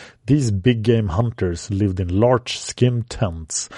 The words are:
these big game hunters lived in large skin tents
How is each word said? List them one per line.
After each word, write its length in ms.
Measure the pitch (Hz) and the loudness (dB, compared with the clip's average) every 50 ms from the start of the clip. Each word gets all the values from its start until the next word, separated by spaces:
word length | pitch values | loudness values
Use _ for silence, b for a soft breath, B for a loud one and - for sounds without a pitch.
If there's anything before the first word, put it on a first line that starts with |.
| B B B B - | B B B B -2
these 260 | - 135 151 135 117 | 2 2 2 2 2
big 320 | 104 95 90 123 123 117 104 | 0 2 2 2 2 2 2
game 260 | 117 117 113 110 98 | 2 2 2 2 0
hunters 600 | 80 92 117 117 113 - 98 90 87 85 - - | 0 0 -2 -2 -2 -2 -2 -2 -2 -4 -6 -4
lived 300 | 98 95 107 101 90 92 | -2 0 0 0 0 0
in 180 | 95 85 90 98 | -2 -2 0 2
large 380 | 110 123 127 120 123 - - | 4 4 4 2 0 -4 -10
skin 460 | - - - - - 123 123 120 120 113 | -10 -8 -8 -2 2 2 2 2 0 -4
tents 640 | - - - 123 95 82 82 80 - - - - - B | -6 -4 -4 -4 -4 -4 -8 -10 -10 -8 -10 -10 -10 B